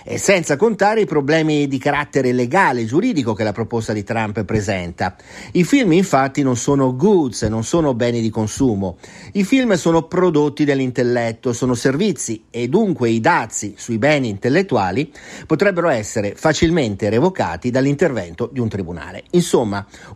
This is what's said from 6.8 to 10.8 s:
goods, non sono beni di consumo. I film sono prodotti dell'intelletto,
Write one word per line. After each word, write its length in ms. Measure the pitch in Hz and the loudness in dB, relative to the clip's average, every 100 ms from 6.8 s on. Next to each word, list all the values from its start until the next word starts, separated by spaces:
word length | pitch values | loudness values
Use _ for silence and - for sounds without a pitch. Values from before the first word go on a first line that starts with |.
| 131 | 2
goods, 480 | 127 185 196 135 - | 2 4 4 2 -2
non 220 | 107 113 | -4 -2
sono 280 | 110 170 151 | -2 0 0
beni 280 | 120 120 120 | 0 0 0
di 100 | 113 | -2
consumo. 680 | 110 107 - 135 101 95 85 - - - | -2 -4 0 0 0 -4 -8 -18 -20 -8
I 100 | 202 | -4
film 320 | 190 269 254 | 2 2 2
sono 320 | 185 170 165 160 | 2 2 2 0
prodotti 580 | 175 185 151 147 143 | 0 2 4 2 2
dell'intelletto, 880 | 147 139 | 2 2